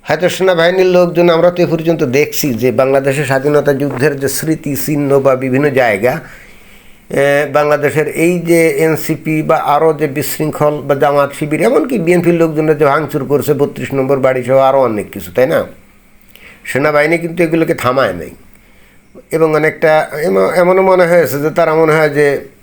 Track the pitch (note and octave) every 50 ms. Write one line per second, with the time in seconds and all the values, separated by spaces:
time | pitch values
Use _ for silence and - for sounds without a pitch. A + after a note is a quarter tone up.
0 | _ - D3 D#3+ F3+ E3+ - - F3+ F#3 F3+ E3 E3 F3 F#3 F#3+ F#3 F#3 F3+ F3+
1 | F3+ F3 D#3 E3+ F3 F3 E3+ E3 E3 F3 F3 F3+ E3+ C#3 D#3+ E3 D#3+ E3 E3+ D#3+
2 | D#3+ C3 B2 C#3+ D3+ D3+ - - - D3 A#2+ A2 B2 B2+ A2 A#2 C3 C3+ C3+ C#3
3 | C3+ C#3 C3+ D3 D3 B2 C3+ C3+ C3 D3 D3 D3 - C#3+ C#3+ C3+ D3 C#3+ C3 B2
4 | C3+ D3+ C#3+ C3+ C#3 C3+ - - - D#3 D#3 D#3 - D3 C#3+ C3 - - D#3 C#3+
5 | D3 C#3 C#3 C#3 C3 C3+ C3 B2+ C3 C3 B2+ C3+ D3 D3 C3 C3 B2 A#2 G#2 G2
6 | G#2+ B2 D3 D#3+ C3+ - - - - - - - - - - - _ - - -
7 | - - - C#3 C#3 C#3+ C#3+ C#3+ D3+ C#3 C3+ D3 D3 D3 D3 C#3+ C#3 C#3 - D#3
8 | D3+ D3 - - E3 E3+ F3+ F3 E3 E3 E3+ E3 E3 E3 C#3 C#3 D#3+ D#3+ D#3 D3
9 | - - D#3 D3 - D#3 D#3 D#3 D3+ D3+ D#3+ D3 D3+ D3 D3 D3 D#3+ D#3+ D#3 D3
10 | D#3 D3 C3 D3+ C3+ - - - D#3 D3+ - - D3+ D3 D3+ D3 C3 C#3 C#3+ C3+
11 | D3+ C#3+ C#3+ C#3+ C#3+ C#3 - - D#3+ D3 D#3 D3+ F3 A3+ C4+ D4+ D4+ B3+ C4+ G#3
12 | E3 E3 F3+ F3 C3+ E3+ E3+ E3 E3 D#3+ D#3 D3+ D#3 D#3 D#3 C#3+ D#3 C#3 C3+ D#3
13 | D#3 C3+ - D3 C3 B2 C#3+ C#3 - - D3 B2+ C#3+ - - - C3 - C#3 C3+
14 | C3 C3 C#3 C3+ B2+ C3 C3 C3 A#2+ A#2 C3 C3+ C3+ C3+ C3+ C3+ C3 A#2+ A2 G#2
15 | F2+ - - G2+ - - - B2 B2+ D3 E3 B2 F2+ - - - - _ _ _
16 | _ _ _ - _ _ _ - - - - - - - - B2+ C#3+ D3+ D3 D3
17 | D3 D#3 E3+ E3 E3 E3 E3 F3 E3+ D#3+ E3 E3 D#3+ D#3+ D#3+ - - B2 B2+ C3+
18 | B2+ G#2 F2+ F2 D#2 - - - - - _ - _ _ _ _ - _ _ -
19 | _ _ _ - _ _ - D#3+ D#3+ D#3 D#3 D3+ D#3 D#3 - - D#3+ D#3 D#3 D#3
20 | - - - D3+ D3+ F#3 G3 F#3+ F#3+ F#3+ - F3+ F3 F3+ F#3 F#3+ F#3+ F#3+ F#3 F3+
21 | F3+ E3 F3 F3 D#3+ A#2 B2+ C#3+ C#3+ D#3 D3+ F3 E3 D#3+ D#3 D#3+ E3 D#3 D3+ D#3+
22 | D#3 D3+ C#3 C#3+ D3 C#3+ C#3 - - - _ _